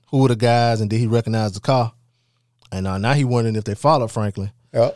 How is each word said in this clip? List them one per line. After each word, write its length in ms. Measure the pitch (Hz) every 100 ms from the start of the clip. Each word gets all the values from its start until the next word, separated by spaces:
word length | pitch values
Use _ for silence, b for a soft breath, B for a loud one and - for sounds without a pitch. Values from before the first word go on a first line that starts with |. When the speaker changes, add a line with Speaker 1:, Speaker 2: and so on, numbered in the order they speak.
| _
Speaker 1:
who 80 | 135
were 120 | 131
the 60 | 113
guys 460 | 120 120 120 113
and 80 | 104
did 100 | 110
he 60 | 117
recognize 460 | 117 113 113 107
the 80 | 98
car. 340 | - 131 113 - _ _ _ _ _ _ _
And, 160 | 98 95
uh, 100 | 95
now 160 | 117
he 100 | 147
wondering 320 | 131 120 113 110
if 100 | 104
they 100 | 104
followed 340 | 147 151 113
Franklin. 420 | 113 104 101 101 - _
Speaker 2:
Yeah. 180 | 120 127